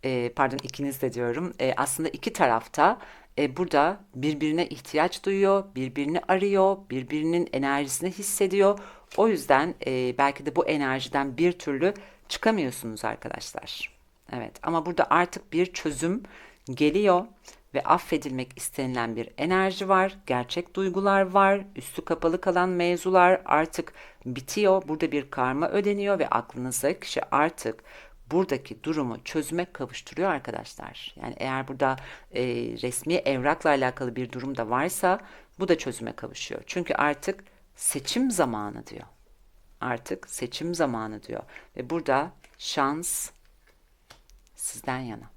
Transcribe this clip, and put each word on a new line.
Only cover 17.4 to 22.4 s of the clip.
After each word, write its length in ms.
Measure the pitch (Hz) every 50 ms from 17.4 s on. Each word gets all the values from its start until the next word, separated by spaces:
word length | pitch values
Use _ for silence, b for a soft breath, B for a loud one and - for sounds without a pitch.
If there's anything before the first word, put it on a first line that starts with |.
| B B B B B _ _
ve 80 | 139 -
affedilmek 680 | - - 175 - - - 151 127 143 131 131 127 127 -
istenilen 600 | - - - - - 139 131 127 123 117 113 113
bir 120 | 110 113 - - -
enerji 500 | 143 160 185 185 190 190 185 185 202 190
var, 300 | 196 185 190 196 196 - -
gerçek 500 | - 127 123 123 123 - 175 175 - -
duygular 540 | - 196 190 175 185 196 202 196 196 196 185
var, 340 | 185 196 196 196 196 202 196 - -
üstü 280 | - 139 - - - -
kapalı 360 | - 170 160 - 165 165 180